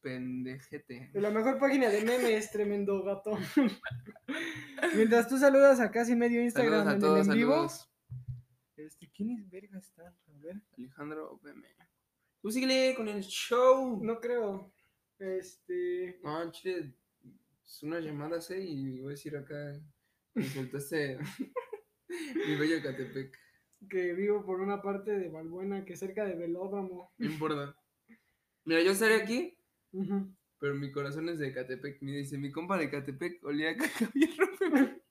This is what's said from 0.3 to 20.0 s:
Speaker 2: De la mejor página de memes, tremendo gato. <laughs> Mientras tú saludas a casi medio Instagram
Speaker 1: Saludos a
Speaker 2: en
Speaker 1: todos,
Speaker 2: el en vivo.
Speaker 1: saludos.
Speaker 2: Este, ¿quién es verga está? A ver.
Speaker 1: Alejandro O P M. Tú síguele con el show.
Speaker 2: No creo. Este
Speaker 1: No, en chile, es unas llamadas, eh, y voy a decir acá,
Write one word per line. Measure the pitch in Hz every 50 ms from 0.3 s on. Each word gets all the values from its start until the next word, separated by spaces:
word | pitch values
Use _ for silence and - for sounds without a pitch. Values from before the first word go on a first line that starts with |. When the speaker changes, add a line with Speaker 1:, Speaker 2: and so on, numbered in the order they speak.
| 127 127 127 127 131 135 - - - 147 - _ 127 120 131 - -
Speaker 2:
De | 202
la | 202 208
mejor | 208 220 220 262 269 -
página | 269 277 269 277 254 233
de | 202 208 214
memes, | 226 240 254 247 233 220 214 214 -
tremendo | - 208 208 208 202 202 202 196 196 190 185
gato. | 196 196 196 - 214 214 196 185 147 -
<laughs> | - 269 220 196 - - - - - - - - - _ - 277 330 330 330 320 - 294 294 - - - 349 330
Mientras | 208 220 220 226 233 233 233
tú | 254 262
saludas | 277 277 269 269 277 277 269 247
a | 240 202
casi | 196 226 233 226 247
medio | 233 240 240 240 240 240
Instagram | 240 233 - - - 214 214 202
Speaker 1:
Saludos | 202 196
a |
Speaker 2:
en | 196
Speaker 1:
todos, | 202 - 190 196 196
Speaker 2:
el | 196 -
en | 226
vivo. | 240 247 277
Speaker 1:
saludos. | 320 349 - - - - _ _ _ _ _ - - - - - - - _ _ _ _ _ _
Speaker 2:
Este, | - 151 156 - _ - 151 _
¿quién | _ 202 226
es | 247 226 202 190
verga | 180 185 202 202 196 190
está? | 190 - _ _ 165 180
A | 175 _ _ _ 151 143 143
ver. | 160 185 208 208 _ _
Speaker 1:
Alejandro | - 123 131 135 - 143 151 156 156 156 - -
O | -
P | _ 147
M. | - - - - _ _ - _ _ _ _ _ _ _ _ _ _ _ _
Tú | 196
síguele | 220 254 254 262 262 262 262 262 262
con | 254 226 214
el | 208 208 190
show. | 196 - - - - 233 240 254 262 262 269 269 254 233 196 226
Speaker 2:
No | 214 233 226
creo. | 233 240 247 240 226 208 196 190 185 - _ _ _ _ _ _ _ _ _ _
Este | 196 190 190 185 185 185 - _ _ _ 180 180 180 180 180 180 185 180 180 180 -
Speaker 1:
No, | 147 151 160 170
en | 170
chile, | 165 - - 185 185 175 160 139 123 _ _ _ _ _ _ 139 - _ _ _ _ _ _
es | _ - - -
unas | 151 160 170 165
llamadas, | 156 151 143 147 156 170 170 165 -
eh, | 180 190 196
y | 180 156 135 135 135 127 127
voy | 131 139
a |
decir | 143 143 - 156 143
acá, | 143 135 - 151 147 147 147 143 147 151 - _ _